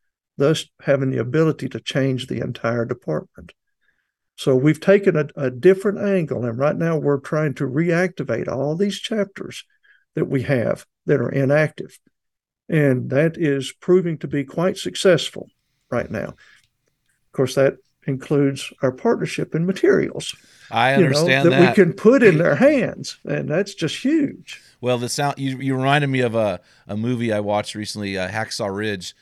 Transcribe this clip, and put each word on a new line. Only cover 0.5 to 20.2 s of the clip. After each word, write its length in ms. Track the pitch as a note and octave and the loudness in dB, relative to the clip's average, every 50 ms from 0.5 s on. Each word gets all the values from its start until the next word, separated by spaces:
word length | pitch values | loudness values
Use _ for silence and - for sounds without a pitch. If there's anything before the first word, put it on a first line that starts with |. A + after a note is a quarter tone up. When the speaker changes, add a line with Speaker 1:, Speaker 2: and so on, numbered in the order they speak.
| D#3+ D#3 - - _ _ | 2 0 -2 -10 _ _
Speaker 1:
having 300 | - - C#3 C3+ C3+ C3 | 0 0 2 2 2 0
the 80 | C3 B2 | -2 -2
ability 500 | A#2+ B2+ B2 D#3 D#3+ D#3+ D3 - - - | -4 -2 0 2 2 2 2 -2 -6 -8
to 100 | - A2+ | -8 -8
change 460 | - - - C#3+ C3 C3+ C3 B2 - | -8 -4 -2 -2 0 0 -2 -4 -4
the 140 | - C3 A#2 | -6 -6 -6
entire 460 | A#2+ B2 A#2+ - - A#2 A#2+ A#2+ A#2 | -6 -6 -8 -4 -4 -2 -2 -2 -2
department. 680 | A#2+ A#2+ - _ - D#3 D3 - - _ - F2 E2+ - _ _ _ _ _ _ _ _ _ _ _ _ _ _ _ _ | -4 -6 -8 _ -6 -6 -6 -6 -10 _ -20 -20 -20 -20 _ _ _ _ _ _ _ _ _ _ _ _ _ _ _ _
So 200 | - - - C3 | -6 0 2 2
we've 240 | B2+ C3 D3+ D3+ - | 4 4 2 0 2
taken 360 | - - G3 G#3 G3+ - - | 2 4 4 4 4 2 2
a, 120 | D#3 D3 D3 - | 0 -2 -4 -6
a 160 | - D3 C3 | -6 -6 -6
different 480 | B2+ B2 A#2 F#3 F#3+ F#3+ - G#3+ G3 - | -6 2 4 4 4 4 2 -4 -4 -2
angle, 460 | G3+ G3+ G3 F#3 E3 C#3+ C3 A2+ A#2+ | -2 0 0 0 -2 -2 -4 -4 -4
and 120 | A#2+ A2+ A#2 | -4 -2 0
right 180 | C#3 D3+ - | 0 0 0
now 220 | E3 E3 E3 E3 D3+ | 0 -2 -2 -2 0
we're 220 | C#3+ C#3+ C#3+ C3+ | 0 0 0 0
trying 340 | C#3 - - D3+ D#3 D3+ B2+ | -2 -4 -2 -2 -2 -2 -2
to 120 | - D3+ C3+ | -4 -6 -4
reactivate 800 | B2 D3 E3+ F3 E3+ E3+ F3+ F3+ F3+ - D#3+ - A#2 - - - | -2 -2 0 0 2 0 0 -2 -2 -6 -6 -4 -4 -4 -4 -4
all 280 | - B2+ C3+ C#3+ D#3 | -4 -4 -2 -4 -2
these 240 | E3+ G3+ G#3 F#3+ - | -2 -2 -2 -2 -6
chapters 640 | - - A3+ A3 G3+ G3 - - - - - - - _ _ _ _ _ _ _ _ _ _ | -8 -6 -4 -4 -4 -4 -6 -12 -14 -12 -14 -16 -18 _ _ _ _ _ _ _ _ _ _
that 100 | D#3 - | -4 -4
we 180 | - C#3+ C3+ A#2 | -2 -2 -2 0
have 420 | - C#3+ B2 A2+ - - - - _ _ _ _ | 0 0 0 0 0 -2 -4 -6 _ _ _ _
that 140 | - D3+ C3+ | 0 0 0
are 100 | A#2+ C3 | 0 -2
inactive. 680 | - C#3 C#3 C3 C#3+ D3+ D3+ D3 - - - - - - _ _ _ _ _ _ _ _ _ _ _ _ _ _ | -2 0 0 2 2 2 2 0 -2 -8 -14 -16 -16 -20 _ _ _ _ _ _ _ _ _ _ _ _ _ _
And 420 | - D#3 D3 C#3 B2+ B2+ A#2+ B2+ | 0 2 4 4 2 0 -2 -2
that 280 | B2+ C3+ D#3 E3 E3 - | 0 0 0 0 0 -2
is 360 | E3+ D3+ C#3 C#3 B2+ - - | -2 0 0 -2 -4 -8 -12
proving 440 | _ - - F3+ F#3 F#3 E3+ D#3+ C#3 | _ 0 2 4 4 4 0 -4 -6
to 80 | - C#3+ | -6 -6
be 160 | C#3+ C#3+ C3+ | -4 -4 -4
quite 340 | C3+ - E3+ E3 E3+ - - | -4 -4 -2 -2 -2 -2 -4
successful 720 | - F#3 F3+ - - G3 F3 D#3 - - - - - - _ _ _ _ _ _ _ _ | -8 -8 -8 0 4 4 4 4 2 -4 -10 -12 -16 -16 _ _ _ _ _ _ _ _
right 180 | - A#2+ - - | -4 -4 -4 -4
now. 200 | G#2 G#2 - - | -6 -8 -8 -8
Of 1040 | - _ _ _ _ _ _ _ _ _ _ _ _ _ _ _ _ _ _ _ _ | -12 _ _ _ _ _ _ _ _ _ _ _ _ _ _ _ _ _ _ _ _
course, 220 | - C3+ B2 - | -2 -2 -2 2
that 200 | C#3+ C3+ C#3 - - _ _ _ _ _ - | 2 0 0 0 -4 _ _ _ _ _ -6
includes 640 | C#3 B2+ - - D#3 C#3+ C#3+ C#3 C#3 C3 - - - _ | -6 -6 -4 -2 0 2 2 0 0 -4 -10 -14 -10 _
our 100 | - C3 | -2 -2
partnership 640 | C3 - - A#3 A#3+ A#3+ D#3+ D#3 - - D#3 - - | -2 0 0 0 0 0 -2 -6 -6 -6 -8 -4 -4
in 120 | D#3+ E3+ F3+ | -4 -2 -2
materials, 640 | F#3+ - - E4 - - - - - - | -2 0 2 2 4 4 2 -2 -4 -8